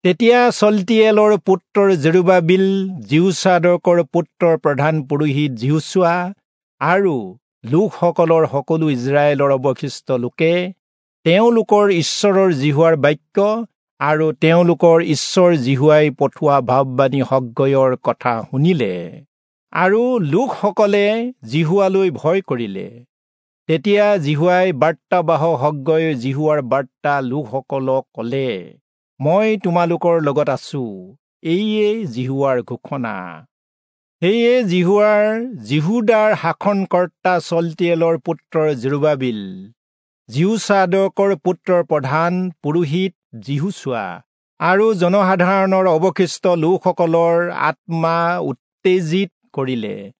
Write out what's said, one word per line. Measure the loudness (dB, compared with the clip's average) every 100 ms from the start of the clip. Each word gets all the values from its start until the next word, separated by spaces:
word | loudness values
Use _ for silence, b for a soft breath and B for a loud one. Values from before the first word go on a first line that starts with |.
তেতিয়া | 0 2 4 4 2 2
চলটিয়েলৰ | 2 2 2 4 4 4 4 2 0
পুত্ৰ | -2 _ 0 2 2
জেৰুবাবিল, | 2 2 4 2 4 2 2 0 -4 -10 -2
জিহুচাদকৰ | 2 2 0 0 2 2 0 2 2 2
পুত্ৰ | -2 -4 _ 0 2
প্ৰধান | 0 0 0 -2 -4
পুৰোহিত | -2 0 0 -2 -2
জিহুচোৱা | -2 -2 -2 0 0 0 -6 -10 _ _ _ _
আৰু | -2 2 0 -2 -8 -16 _ _ -2
লোকসকলৰ | 0 0 0 -2 2 2 2 2
সকলো | -2 -2 -2 0
ইজৰাইলৰ | -2 -2 2 2 2 2 2
অৱশিষ্ট | 0 -4 -8 -10 -6
লোকে | -4 -4 -2 0 0 -4 -12 _ _ _ _ 0
তেওঁলোকৰ | 4 4 2 2 2 4
ঈশ্বৰৰ | 2 -2 0 0 2 2
জিহুৱাৰ | 2 0 2 2 4
বাক্য | 0 0 _ -2 0 -2 -8 _ _ _
আৰু | -2 0 0
তেওঁলোকৰ | 0 2 4 4 4 4 4
ঈশ্বৰ | 2 -4 -2 2 4 4
জিহুৱাই | 0 2 4 4 2
পঠোৱা | 0 -4 0 0 0
ভাববাণী | 2 0 0 0 0 0
হগ্গয়ৰ | 0 -2 -2 -2 0 2 0 0
কথা | -4 -4 -4 -4
শুনিলে | -6 0 0 0 -2 -6 -10 -18 -20 _ _ _ _
আৰু | -2 0 2 0 -2
লোকসকলে | 0 0 -2 -4 -4 0 0 2 0 -2 -6 -10
জিহুৱালৈ | -6 -2 0 2 2 2 0
ভয় | -2 -2 -2
কৰিলে। | -2 -6 -6 -8 -14 -18 -20 _ _ _ _ _ -4
তেতিয়া | -2 2 2 2 2
জিহুৱাই | 0 0 2 2 0
বাৰ্তাবাহক | 2 0 -2 _ -2 0 0 0 0
হগ্গই | -2 -2 -2 -2 -2 -4
জিহুৱাৰ | -4 -2 0 -2
বাৰ্তা | 0 -4 -4 _ -4 -2
লোকসকলক | -4 -6 -6 -10 -6 -6 -2 -4 -4
ক'লে, | -12 -6 -4 -4 -6 -12 _ _ _ _ _
"মই | 0 0 0 -2
তোমালোকৰ | -2 0 0 0 0 0
লগত | 0 0 -2
আছো, | -4 -6 -8 -8 -10 -18 -20 _ _
এইয়ে | -4 -2 0 0 0 -2 -6
জিহুৱাৰ | -6 -6 -2 0 -2
ঘোষণা।" | -4 -14 -10 -8 -8 -8 -12 -16 -20 _ _ _ _ _ _ _
সেয়ে | -2 0 2 2
জিহুৱাৰ, | 0 0 2 2 2 2 0 -2 -8 -12
জিহুদাৰ | -4 -4 0 0 2 2 2 0
শাসনকৰ্তা | -4 -2 -2 -2 -2 -2 -2 _ -2 -2
চলটিয়েলৰ | -2 -4 -4 -2 -2 2 0 0
পুত্ৰ | -4 -8 _ -2 -2 -2
জেৰুবাবিল, | -4 0 0 0 -4 -6 -10 -14 -18 _ _ _ _ _ -8
জিহুচাদকৰ | -2 0 -2 0 0 2 2 0 0 -2 0
পুত্ৰৰ | -4 -4 -2 -2
প্ৰধান | 0 -4 -2 -2 -2 -2 -6 -8
পুৰোহিত | -4 -2 -2 -2 -4 _ _ -18 -8
জিহুচোৱা | -4 -4 -8 -8 -8 -8 -12 _ _ _ _
আৰু | 0 2 2
জনসাধাৰণৰ | 2 2 2 2 2 2 2 2 2 2
অৱশিষ্ট | 2 0 0 -4 0 0 2
লোকসকলৰ | 2 0 -2 -2 0 2 2 0 -2 -2 -4
আত্মা | -4 -8 -4 -2 0 -2 -2
উত্তেজিত | -6 -8 _ _ 0 0 0 -2 -2 _ _
কৰিলে। | -8 -4 -4 -6 -10 -14